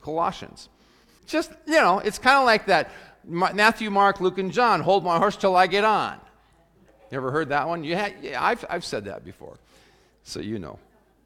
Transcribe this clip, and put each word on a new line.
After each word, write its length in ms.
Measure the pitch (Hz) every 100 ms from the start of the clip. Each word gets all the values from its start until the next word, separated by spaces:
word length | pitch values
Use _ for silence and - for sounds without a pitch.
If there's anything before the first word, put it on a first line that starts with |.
Colossians. 680 | - 160 185 - - - - _ _ _ _ _ -
Just, 260 | 311 - - -
you 80 |
know, 260 | 311 196 190
it's 200 | 208 -
kinda 220 | 254 277
like 240 | 247 214 190
that. 220 | 165 - - - _ -
Ma-, 260 | 170 185
Matthew, 380 | 196 220 233 214
Mark, 320 | 196 202 196
Luke, 160 | 185 190
and 120 | 190
John, 300 | 185 240 180
"Hold 240 | 143 196
my 140 | 175 170
horse 180 | 202 -
till 220 | 196 180
I 100 | 185
get 160 | 196
on." 380 | 220 196 113 - - _ _ _ _ _ _ _ _
You 60 | 135
ever 140 | 127
heard 180 | 151 143
that 180 | 143 143
one? 160 | 170
You 140 | 151 175
ha-, 160 | 202 -
yeah, 200 | - 127
I've, 220 | 175 240 -
I've 160 | 175 -
said 200 | 117 101
that 200 | 57 85
before, 320 | - - - _ _ _ _ _ _
so 160 | - -
you 180 | 95 110
know. 220 | 76 - _ _ _ _